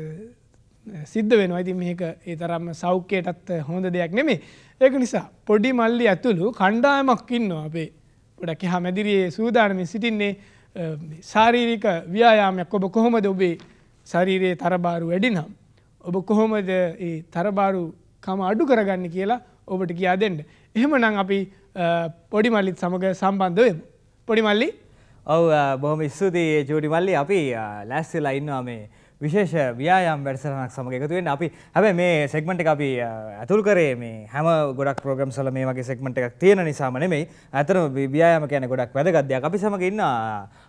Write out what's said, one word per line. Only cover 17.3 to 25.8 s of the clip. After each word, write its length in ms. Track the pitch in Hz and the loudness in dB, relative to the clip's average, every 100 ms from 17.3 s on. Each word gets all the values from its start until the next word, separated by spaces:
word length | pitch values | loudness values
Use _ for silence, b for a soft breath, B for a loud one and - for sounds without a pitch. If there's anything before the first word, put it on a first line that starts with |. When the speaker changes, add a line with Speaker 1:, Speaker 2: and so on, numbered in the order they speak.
Speaker 1:
තරබාරුකම 1080 | 170 185 202 196 190 165 - _ _ - 190 | -4 -2 2 2 0 -4 -10 _ _ -6 -2
අඩු 240 | 185 220 294 | 0 0 4
කරගන්නේ 440 | 240 196 185 180 | 4 2 -2 -4
කියලා 320 | 175 196 240 b b - | -4 -2 -4 b b -8
ඔබට 240 | 185 185 170 | -6 -4 -2
කියා 180 | 185 190 | 0 2
දෙන්න. 220 | 214 165 151 b b 214 | 0 -2 -10 b b 0
එහෙමනම් 420 | 269 285 226 208 | 2 4 2 2
අපි, 220 | 190 196 190 b b - | 0 -2 -2 b b -2
අ, 340 | 170 170 165 160 _ | 0 0 -2 -8 _
පොඩි 200 | 208 226 | 0 2
මල්ලිත් 280 | 220 190 180 | 2 0 -2
සමග 260 | 175 180 190 | -2 0 -2
සම්බන්ධ 460 | 185 190 196 185 175 | 0 0 2 0 4
වෙමු. 220 | 240 160 - _ _ _ - | 4 2 -6 _ _ _ -2
පොඩි 140 | 220 | 2
මල්ලි. 280 | 220 208 302 - b b b b - | 4 2 0 -4 b b b b 0
Speaker 2:
ඔව්, 240 | 160 170 | 2 4
අ, 280 | 151 143 | 4 2
බොහොම 220 | 131 | 0